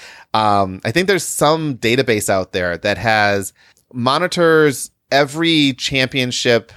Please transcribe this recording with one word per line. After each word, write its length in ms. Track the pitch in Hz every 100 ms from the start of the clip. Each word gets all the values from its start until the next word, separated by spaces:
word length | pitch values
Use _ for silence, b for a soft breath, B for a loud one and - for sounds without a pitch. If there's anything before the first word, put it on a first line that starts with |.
| B B B
Um, 460 | 110 107 101 98 95
I 60 | 113
think 160 | 165 190
there's 160 | 185
some 540 | - - 151 160 156 120
database 520 | 113 120 127 107 104
out 220 | 98 92
there 260 | 95 90 85
that 220 | 101 98
has, 520 | 113 107 104 101 95 b b b _
monitors 1000 | 127 120 147 175 175 165 160 151 135 - _ _
every 640 | 135 143 151 165 160 139
championship 960 | 131 - 139 131 139 123 - 123 117 -